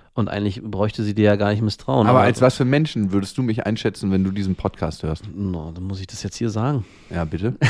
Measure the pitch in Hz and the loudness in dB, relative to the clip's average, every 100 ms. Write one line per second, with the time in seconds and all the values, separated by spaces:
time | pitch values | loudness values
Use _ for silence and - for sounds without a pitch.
0 | _ - 104 101 104 95 110 98 107 - | _ -4 -2 -2 -2 -4 -6 -2 -2 -2
1 | 107 104 104 101 104 107 110 - - 131 | -2 4 4 4 2 2 0 -2 0 2
2 | 110 127 123 117 127 - 127 143 156 120 | 6 6 6 6 4 4 2 2 0 0
3 | 101 98 98 - 123 110 - 110 107 - | 0 0 -2 -2 -2 -2 -2 -2 -2 -2
4 | 98 95 95 98 95 90 95 - 80 - | 0 2 2 0 -2 -2 -4 -4 -6 -4
5 | 78 80 104 95 98 87 78 85 92 95 | -6 -6 -8 -8 -6 -6 -8 -10 -8 -8
6 | 92 - 98 - 113 107 120 143 101 - | -10 -10 -10 -4 -4 -2 -2 -2 -4 -12
7 | - 85 82 82 104 127 | -8 -6 -4 -2 -4 0